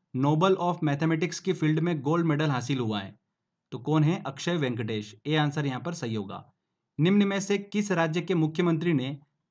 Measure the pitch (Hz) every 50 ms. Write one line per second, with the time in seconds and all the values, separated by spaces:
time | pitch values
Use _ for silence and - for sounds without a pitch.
0 | _ _ - 127 135 147 156 156 185 196 190 190 175 175 170 - 156 147 143 143
1 | 165 160 165 156 180 160 - - - 185 175 175 160 156 156 160 160 175 170 143
2 | 123 143 165 170 165 165 151 143 156 151 135 123 120 131 139 127 120 107 107 101
3 | 95 95 - _ _ _ _ _ _ _ _ _ _ - - 120 117 147 156 156
4 | 151 156 180 196 - 139 135 - - 175 175 165 139 127 120 113 113 107 110 107
5 | 104 - - - - 143 156 156 147 147 143 156 143 139 127 123 117 170 170 -
6 | 131 117 110 107 98 98 92 95 - _ _ _ _ _ _ _ _ _ _ -
7 | 151 180 202 208 202 196 196 196 196 - 202 196 202 - - 208 208 202 185 170
8 | 165 160 156 175 170 180 185 165 156 156 156 180 180 170 165 147 165 175 165 127
9 | 127 135 143 139 - _ _ _ _ -